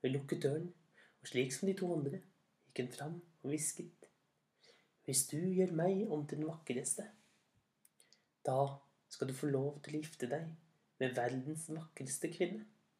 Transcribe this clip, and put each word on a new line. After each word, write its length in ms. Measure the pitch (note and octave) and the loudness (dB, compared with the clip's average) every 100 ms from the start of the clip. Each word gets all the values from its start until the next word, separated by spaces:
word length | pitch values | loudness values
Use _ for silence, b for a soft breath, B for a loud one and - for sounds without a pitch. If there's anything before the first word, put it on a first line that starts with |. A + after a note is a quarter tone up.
Hun 80 | C3 C#3 | 4 2
lukket 260 | C3+ A#2+ | 0 2
døren, 220 | C#3+ D3+ F3 - _ B B B | 2 2 -2 -8 _ B B B
og 80 | - | -2
slik 240 | - C3 | 2 2
som 140 | - G3 | 2 0
de 60 | F#3+ | 2
to 140 | F3+ | 2
andre 240 | D#3+ C#3 - | 2 0 -4
gikk 640 | - _ _ _ _ - | -10 _ _ _ _ -4
hun 80 | B2+ | -4
fram 200 | - C#3+ F3 - _ | -2 -6 -6 -10 _
og 80 | C3 | -2
hvisket, 560 | D3+ D3+ - - - - _ _ _ _ b b b b _ - | 0 -2 -4 -10 -12 -20 _ _ _ _ b b b b _ 0
«Hvis 180 | C3 - | 2 2
du 80 | C#3+ | 0
gjør 320 | F3+ F#3 F#3 D#3+ | 2 4 4 4
meg 320 | F3 F#3+ G#3+ | 4 4 2
om 140 | D3+ D3 | 0 -2
til 160 | D3 | -2
den 80 | D#3 | -4
vakreste, 560 | D#3+ - B2 - - G#3 - _ _ _ _ _ _ _ _ b b b _ - | -4 -4 -2 0 -2 -4 -14 _ _ _ _ _ _ _ _ b b b _ 0
da 120 | C3 C#3 C#3 - _ _ | 4 2 0 -14 _ _
skal 160 | - C3 | -4 -4
du 40 | C3 | 0
få 140 | D3+ | 0
lov 260 | C3+ C#3 D3 | 2 0 -4
til 100 | - | -6
å 80 | D3+ | -6
gifte 240 | D#3 - B2 | -6 -6 -2
deg 200 | C#3 E3 D#3+ _ _ _ _ | -2 -4 -10 _ _ _ _
med 160 | C3 | 0
verdens 540 | B2 B2 C3 C3+ D#3 D#3+ | 2 0 0 -4 -6 -6
vakreste 600 | D#3+ D#3+ - C3+ - E3 | -8 -8 -10 -6 -4 -4
kvinne.» 320 | E3 F3 G#3+ - _ _ | 0 0 0 -10 _ _